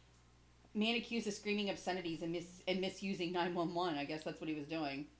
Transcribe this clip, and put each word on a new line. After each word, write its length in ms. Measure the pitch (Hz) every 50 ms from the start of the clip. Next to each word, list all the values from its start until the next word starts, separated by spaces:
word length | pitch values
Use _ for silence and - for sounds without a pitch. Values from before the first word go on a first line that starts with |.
| - - - - - - - - - - - - - - -
man 200 | 214 214 226 233
accused 320 | 233 233 - 240 233 226 220
of 60 | 202
screaming 380 | - - 208 202 208 208 196
obscenities 500 | 180 - - 190 180 185 175 170 165 151
and 100 | 180 165
mis-, 300 | 170 175 165 - - - - -
and 120 | 185 190
misusing 540 | 185 190 190 - 202 196 196 - 180 165 180
nine 220 | 175 170 185 175
one 180 | 180 170 160 170
one. 220 | 175 180 180 156 143
I 80 | 143
guess 180 | 143 156 156 -
that's 160 | 170 156 -
what 80 | 175 160
he 80 | 156
was 120 | 151 143 147
doing. 400 | 165 165 156 139 139 139 147 147 -